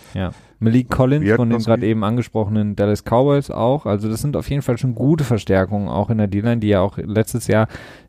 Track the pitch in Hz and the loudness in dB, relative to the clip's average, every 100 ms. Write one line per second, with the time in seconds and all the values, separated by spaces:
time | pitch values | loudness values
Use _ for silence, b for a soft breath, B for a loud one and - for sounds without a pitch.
0 | B - 90 b b _ 110 120 123 - | B -8 -8 b b _ 2 2 2 0
1 | 131 143 160 117 117 117 110 113 107 110 | 2 2 2 2 2 0 2 0 2 0
2 | 104 120 117 113 101 107 104 101 101 104 | 0 -2 -2 -4 -2 -2 -2 0 0 -2
3 | - 117 143 143 143 - 113 143 - 101 | 0 2 4 2 0 -2 0 0 0 -2
4 | 110 113 147 82 - 139 - 117 131 113 | -2 -4 -2 -4 -4 -4 -2 -2 -2 0
5 | 127 160 127 113 - 95 95 104 92 69 | 2 2 2 -2 2 0 2 -2 -2 -2
6 | 104 110 104 101 113 117 107 98 98 - | 0 0 0 0 0 0 2 2 2 -2
7 | 85 107 110 120 - 107 110 B B B | -4 -2 -2 -4 0 2 0 B B B